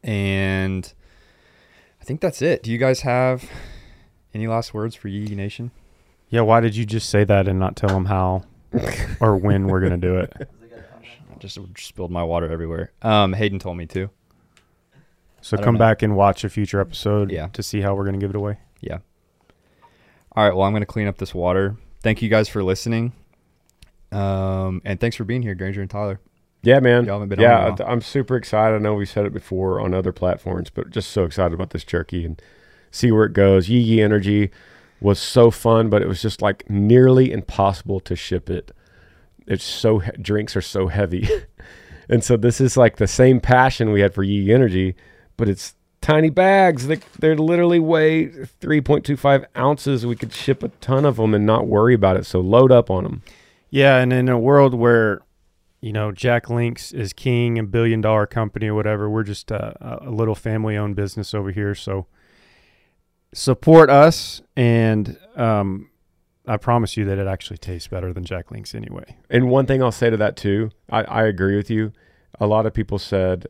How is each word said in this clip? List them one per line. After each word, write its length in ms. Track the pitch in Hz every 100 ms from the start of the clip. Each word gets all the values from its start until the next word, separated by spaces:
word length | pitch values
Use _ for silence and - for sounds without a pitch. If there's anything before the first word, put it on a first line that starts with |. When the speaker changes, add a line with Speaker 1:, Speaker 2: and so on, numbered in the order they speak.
Speaker 1:
And 880 | - 104 98 98 95 95 95 95 90 _ _ _ _ _ _ _ _ _ _ _
I 20 |
think 180 | - 131
that's 200 | 185 -
it. 220 | 143 -
Do 80 | 110
you 60 | 117
guys 240 | 131 131
have 480 | 131 123 127 127 - - - - - - _ _ _
any 140 | 107 110
last 260 | 113 117
words 220 | 107 110 -
for 120 | 104
Yee 260 | 101 104 101
Nation? 360 | 98 - 120 _ _ _ _ _ _
Speaker 2:
Yeah, 120 | 117
why 180 | 110 117
did 160 | 117 104
you 100 | 107
just 240 | 110 -
say 140 | 104
that 240 | 104 101 95
and 120 | 92
not 160 | 92 -
tell 200 | 101 95
'em 100 | 92
how 380 | 95 92 92 - _ _ -
Speaker 3:
<laughs> 380 | - - - -
Speaker 2:
or 180 | 110 98
when 300 | 98 98 95
we're 140 | 92
gonna 160 | 92 87
do 200 | 90 92
it? 160 | 90 - - _ - - - - 113 - -
Speaker 1:
I 40 | -
just 180 | 98 104 92 92
spilled 340 | - - 87
my 120 | 87
water 280 | 85 85 82
everywhere. 400 | 82 82 82 90 _
Um, 320 | 113 107 98
Hayden 260 | 95 107 98
told 180 | 92 87
me 80 | 85
to. 220 | 92 95 _ _ _ _ _ _ _ _ _ _ _ _ _
Speaker 2:
So 140 | - 107
Speaker 1:
I 20 |
don't 80 | 107
Speaker 2:
come 100 | 113
Speaker 1:
know. 40 |
Speaker 2:
back 220 | 113 110
and 140 | 107 101
watch 280 | 101 95
a 60 | 104
future 300 | - 101 101
episode 500 | 92 - 104 104 101
Speaker 1:
Yeah. 160 | 87 80
Speaker 2:
to 80 | -
see 200 | 104 104
how 140 | 98 98
we're 100 | 98
gonna 120 | 98
give 120 | 98
it 40 | 101
away. 220 | 101 104 _ _
Speaker 1:
Yeah. 180 | - - _ _ _ _ _ _ _ _ _ _ _ _ _ -
All 80 |
right, 120 | 104 92
well, 100 | 98
I'm 80 |
gonna 120 | 107 104
clean 220 | 113 104
up 100 | -
this 160 | 95 92
water. 420 | 87 92 98 107 - -
Thank 200 | 113 107
you 80 | 113
guys 200 | 110 107
for 140 | 107
listening. 500 | 92 95 - 113 117 - _ _ _ _ _ _ _ _ _
Um, 680 | 101 98 95 95 95 95 92 98
and 140 | 95
thanks 160 | 117 -
for 80 |
being 180 | 107 123
here, 140 | 117 90
Granger 260 | 95 98
and 80 | 95
Tyler. 300 | 104 104 95 _ _ _ _
Speaker 3:
Yeah, 180 | 113 135
man. 260 | 127 120 117
Speaker 1:
Y'all 100 | 101
haven't 140 | 101
been 100 | 98
Speaker 3:
Yeah, 160 | 113 117
Speaker 1:
on 40 | 104
in 60 |
a 20 | 95
while. 120 | -
Speaker 3:
I, 20 |
I'm 100 | 120
super 340 | - 139 127 127
excited. 380 | - 107 110 107
I 40 |
know 140 | 104
we 120 | 104 101
said 200 | - 104
it 80 |
before 460 | - - 92 95 95
on 120 | 104
other 180 | 92 92
platforms, 580 | 87 90 87 92 90 87
but 200 | - -
just 180 | 107 -
so 120 | - 87
excited 280 | 90 90
about 180 | 82 92
this 120 | 92
jerky 420 | - 87 80 92 82
and 160 | 80 _ _ _ _ _
see 220 | - 120
where 140 | 110 107
it 80 |
goes. 360 | - 98 95 90
Yee 100 | 120
Yee 220 | 113 113
Energy 480 | 104 104 98 104 101 - _ _ _ _
was 180 | 101 98
so 300 | - 131 117
fun, 380 | - 113 113 113
but 120 | 104
it 60 | 95
was 140 | 98
just, 200 | 110 -
like, 280 | 107 101 -
nearly 640 | 101 104 123 127 127 131
impossible 680 | 107 - - 98 95 - 98
to 140 | - 90
ship 340 | - 90 -
it. 220 | 90 - - _ _ _ _ _ _ -
It's 160 | 95
so 360 | - - 113 110
he-, 120 | 90 -
drinks 340 | 87 104 107 98
are 60 |
so 260 | - 98 92
heavy. 400 | 101 98 90 -
<laughs> 40 | 427 - _ - - - - -
And 120 | -
so 120 | - 120
this 220 | 117 -
is, 140 | 131 -
like, 200 | 117 -
the 100 | 101
same 320 | - 127 127
passion 520 | - 127 131 - 110
we 80 | 104
had 120 | 98
for 100 | -
Yee 180 | 98 101
Yee 100 | 98
Energy, 420 | 120 123 92 95 87 _ _ _ -
but 100 | 92
it's 240 | 92 - _ _ _
tiny 280 | - 151 160
bags. 580 | 151 190 196 185 147 127
They, 120 | 139 - -
they're 180 | 156 156
literally 420 | 156 175 175 175
weigh 480 | 160 165 156 160 -
three 540 | 139 131 _ - 151
point 240 | 131 147 -
two 100 | 139
five 300 | 143 139 - -
ounces. 480 | 127 147 - 135 120
We 120 | 117
could 160 | 117
ship 300 | - - 131
a 40 | -
ton 380 | _ - 131 143
of 120 | 117
'em 160 | 110
and 120 | 107 104
not 200 | 113 120
worry 280 | 104 113
about 240 | 120 98 92
it. 80 | -
So 160 | 92
load 320 | 90 113 131
up 180 | 123 117
on 140 | 92 98
'em. 160 | - - _ _ _ _
Speaker 2:
Yeah, 300 | 139 139 131
and 120 | 127
in 160 | 127 127
a 100 | 123
world 360 | 120 143 139 123
where, 460 | 120 117 110 98 _ _ _ _ _ _
you 140 | 113
know, 180 | 107 104
Jack 380 | 95 127 120 -
Links 420 | 120 117 117 -
is 220 | - 101
king 440 | - 131 120 120 117
and 140 | 107
billion 300 | 117 117 113
dollar 240 | 110 110 104
company 400 | 117 107 101 107
or 80 | 107
whatever, 340 | 104 107 104
we're 140 | 110
just 260 | 104 104 -
a, 560 | 107 110 - - 117 135
a 60 |
little 240 | 110 113 104
family 400 | 113 110 110 104
owned 220 | 104 98
business 360 | 101 110 101
over 180 | 107 98
here. 220 | 98 101
So 340 | 101 - 98 92 _ _ _ _ _ _ _ _ _ _ _ _
support 560 | - - 127 - 160 151
us, 520 | 139 156 165 - - _ -
and, 640 | 120 117 113 107 101 - _ -
um, 540 | 117 107 98 95 - _ _ _ _ _ -
I 120 | 107
promise 400 | - 120 110 -
you 80 | 101
that 120 | 98
it 80 | 95
actually 300 | 95 - -
tastes 300 | - 90 -
better 240 | 95 90
than 140 | 90 87
Jack 260 | 90 85
Links 240 | 107 101 110
anyway. 400 | - - - - _
Speaker 3:
And 200 | 120 123
one 160 | 131 131
thing 160 | 135
I'll 120 | 127
say 160 | 110 117
to 80 | 110
that 180 | 107 -
too, 360 | 101 101 110 _ -
I, 140 | 110
I 200 | 107 113
agree 320 | 110 92 98 101
with 140 | 101
you. 240 | 110 107 - _ _ _ -
A 100 | 104
lot 180 | 107 110
of 80 |
people 260 | 113 107 101
said 480 | - 98 92 92 -